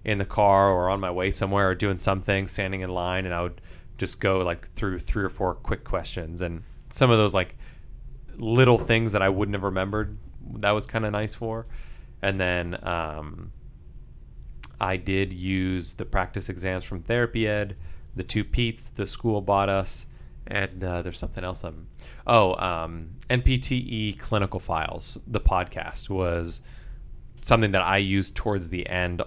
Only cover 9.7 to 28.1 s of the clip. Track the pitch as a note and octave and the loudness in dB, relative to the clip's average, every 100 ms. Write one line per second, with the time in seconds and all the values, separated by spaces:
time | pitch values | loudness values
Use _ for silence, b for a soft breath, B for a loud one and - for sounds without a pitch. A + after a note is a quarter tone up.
9.7 | F#2 G2 G#2+ G#2 - - - - A2+ G2+ | 0 0 0 -2 -6 -12 -14 -10 -2 2
10.7 | G#2+ - A2+ G#2+ G#2 G#2+ - A2+ A2+ A#2 | 2 0 -2 0 0 -2 -4 -6 -6 -8
11.7 | B B B B - G2 F#2+ F#2 F2+ F2 | B B B B -4 -2 2 2 2 -2
12.7 | - - E2+ D#2+ D#2 D2+ E2+ E2+ - - | -4 -2 -2 -2 -6 -8 -10 -12 -12 -16
13.7 | - - - - - - - - - - | -16 -18 -16 -16 -18 -18 -16 -14 -12 -12
14.7 | - F#2+ F#2+ E2+ F#2+ G2 F2+ F#2 F#2+ F#2 | -4 -2 0 0 0 0 -2 -2 0 0
15.7 | F#2 E2 - - G2 F#2 G2+ - F2+ F#2+ | -2 -4 -8 -2 0 0 -2 -6 -4 -2
16.7 | F#2 - F#2 E2 A#2+ A#2 A#2 G#2+ G#2 G2+ | -2 -4 -6 0 0 2 2 2 2 -2
17.7 | G2 B B B - - A2 G2+ A#2+ A#2 | -6 B B B -8 -2 0 2 2 2
18.7 | - - - G2 - A#2+ G#2+ G2 G2 G2 | -2 -8 -6 -6 -2 0 2 4 4 4
19.7 | G2 F#2+ - - B B B - G2+ F#2+ | 2 0 -6 -10 B B B -6 -2 -2
20.7 | F#2 F2+ F2 F2 E2+ F2 - F2+ F2+ E2+ | -4 -4 -2 -4 -6 -8 -6 -6 -6 -8
21.7 | D#2+ E2+ B B B - A#2 F#2+ - F#2 | -10 -14 B B B 4 6 6 4 0
22.7 | E2 E2 E2 D#2+ F2+ - B2+ B2+ B2+ - | -2 -4 -8 -10 -12 -2 2 4 4 2
23.7 | B2+ - A2 G#2+ G2+ - G#2+ G2 F#2 - | -2 -2 -4 -4 -4 -2 0 2 -2 -2
24.7 | E2 D#2 F2 - - - A2 - F#2 F2+ | -2 -2 -6 -8 -10 -4 2 4 4 0
25.7 | E2 E2 - - F#2+ F2+ E2+ E2+ E2 B | -4 -8 -8 -4 0 0 0 -2 -8 B
26.7 | B B B - - - - - A#2 G#2+ | B B B -14 -14 -16 -8 6 6 8
27.7 | G2 F2+ G2 G2 | 4 4 4 4